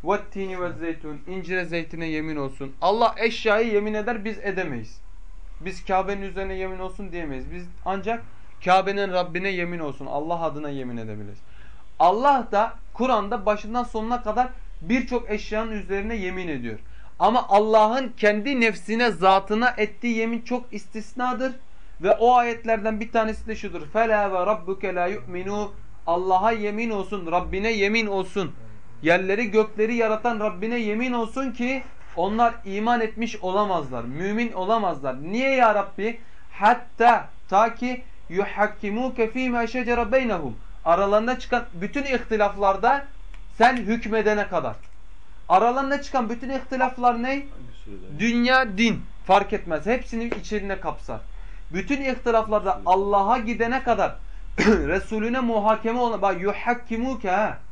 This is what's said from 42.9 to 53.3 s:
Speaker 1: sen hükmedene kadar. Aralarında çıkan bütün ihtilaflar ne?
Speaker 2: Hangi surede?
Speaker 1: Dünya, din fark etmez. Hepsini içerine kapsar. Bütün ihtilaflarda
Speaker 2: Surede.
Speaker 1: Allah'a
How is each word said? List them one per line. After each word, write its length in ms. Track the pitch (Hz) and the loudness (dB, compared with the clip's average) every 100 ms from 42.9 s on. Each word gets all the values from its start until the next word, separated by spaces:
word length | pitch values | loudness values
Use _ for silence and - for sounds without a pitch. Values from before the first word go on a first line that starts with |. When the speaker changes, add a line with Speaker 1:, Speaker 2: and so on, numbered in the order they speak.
| 277 277 - - - - - | 2 0 -10 -10 -8 -8 4
Speaker 1:
sen 180 | 233 247 | 6 6
hükmedene 720 | 196 233 233 220 214 208 202 | 0 0 0 2 4 2 2
kadar. 280 | 180 135 104 - - - - - - - | 0 -2 -6 -10 -10 -10 -10 -10 -10 4
Aralarında 540 | 180 233 254 269 277 | 6 6 2 0 -2
çıkan 260 | 277 269 226 | 0 -2 0
bütün 200 | 233 254 | -4 -4
ihtilaflar 720 | 269 262 262 262 247 247 233 | -4 -4 0 0 4 2 4
ne? 60 | 247 | 0
Speaker 2:
Hangi 180 | 277 277 - - - | -2 -4 -10 -10 -10
surede? 340 | - 98 - 147 | -10 -10 -10 -2
Speaker 1:
Dünya, 600 | 220 233 240 262 254 190 | 0 4 6 4 4 2
din 240 | 226 196 - - - | 2 2 -4 -10 4
fark 260 | 196 202 | 6 6
etmez. 340 | 202 180 156 151 | -2 -2 -2 0
Hepsini 380 | 247 - 226 | 0 0 -6
içerine 560 | 233 220 170 214 196 190 | -4 -4 -4 -4 -2 -4
kapsar. 400 | 156 147 - 110 - - - - - | -4 -6 -6 -8 -8 -10 -10 -10 -6
Bütün 280 | 170 185 277 | -4 -2 -2
ihtilaflarda 720 | 269 247 240 226 214 208 190 | 0 -2 2 2 4 2 2
Speaker 2:
Surede. 100 | 185 - | -2 4
Speaker 1:
Allah'a 520 | 185 202 202 196 | 4 6 4 4